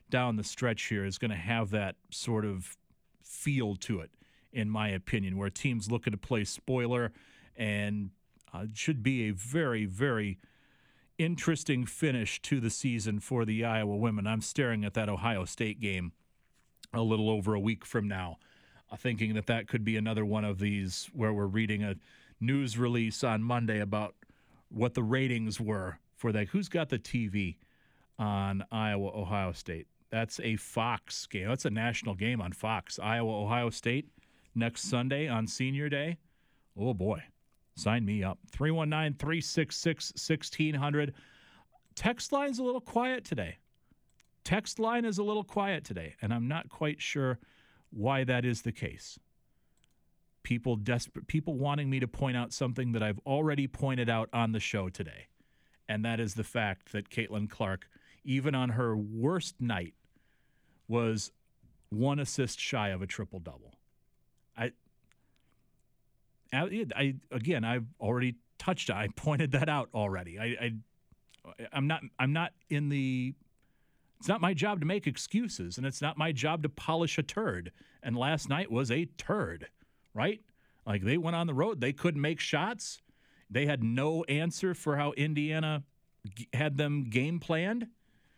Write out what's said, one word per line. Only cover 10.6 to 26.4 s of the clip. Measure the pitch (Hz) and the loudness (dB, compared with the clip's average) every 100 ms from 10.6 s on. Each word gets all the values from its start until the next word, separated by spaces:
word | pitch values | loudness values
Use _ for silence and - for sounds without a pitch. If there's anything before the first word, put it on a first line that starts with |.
| _ _ _ _ _ - | _ _ _ _ _ -2
interesting | 165 175 - 156 - 131 | 0 2 0 0 2 0
finish | 120 - 156 127 107 - | 0 0 2 2 0 -4
to | - 139 | 0 0
the | 113 | 2
season | - 135 117 104 104 | 0 0 0 0 -2
for | - 127 | 0 0
the | 110 110 117 | 2 0 2
Iowa | 110 104 104 | 2 2 2
women. | 117 107 101 | 2 2 0
I'm | 110 | 0
staring | - - 127 113 104 | 0 0 2 2 0
at | |
that | - 104 | 0 0
Ohio | 95 113 104 90 | 2 0 0 -2
State | - 110 104 | -2 -2 -2
game | 104 92 87 - _ _ _ _ _ _ - | -2 -2 -4 -8 _ _ _ _ _ _ -6
a | 117 | 0
little | 113 110 107 | 4 4 4
over | 110 98 | 2 2
a | 104 | 2
week | 104 113 | 2 0
from | - 120 101 | -2 0 0
now, | 95 90 - - - - - - | -2 -4 -8 -16 -20 -20 -20 -16
uh, | 107 | -4
thinking | 127 110 110 | 0 2 2
that | 107 104 | 2 2
that | 117 104 | 0 0
could | 120 | -2
be | 107 110 | 0 0
another | 110 107 | 0 0
one | 104 107 107 | 2 2 0
of | 95 | 0
these | 104 101 95 - - | 0 0 -2 -4 -8
where | - 110 | -2 0
we're | 104 101 | 2 0
reading | 104 107 104 | 2 2 0
a | 104 92 - - - - | -2 -4 -10 -20 -20 -2
news | 117 139 131 110 | 2 2 2 2
release | 123 120 113 - | 2 4 2 2
on | 131 110 | 2 2
Monday | 117 120 113 107 | 2 2 2 0
about | 101 107 104 - - _ _ - - | 0 -2 -2 -8 -20 _ _ -20 -10
what | 110 120 | 0 0
the | 127 | 2
ratings | 110 131 131 120 110 104 | 2 2 2 2 0 -2
were | 110 104 90 - _ - | -2 -2 -2 -8 _ -4
for | 117 | 0
that. | 107 | 2